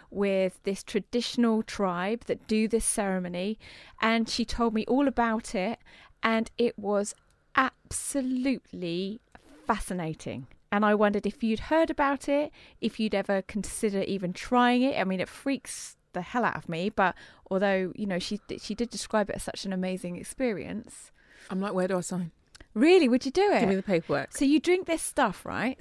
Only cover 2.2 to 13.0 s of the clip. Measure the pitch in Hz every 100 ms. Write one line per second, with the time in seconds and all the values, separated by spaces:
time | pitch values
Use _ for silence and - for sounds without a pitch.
2.2 | - - - 220 220 226 - - 196 185
3.2 | 180 175 196 220 - - - - 226 226
4.2 | 226 - 226 - 233 220 - 254 277 240
5.2 | 233 220 - 208 196 226 - - - -
6.2 | 226 226 226 - 240 - 202 202 202 -
7.2 | _ _ _ - 262 _ - - - 277
8.2 | 254 254 269 240 - 180 175 175 196 220
9.2 | _ - - - - 208 - 185 160 156
10.2 | - 123 135 - - 208 214 208 208 202
11.2 | 202 - 220 220 - 311 330 294 277 277
12.2 | - 285 302 - - - 226 -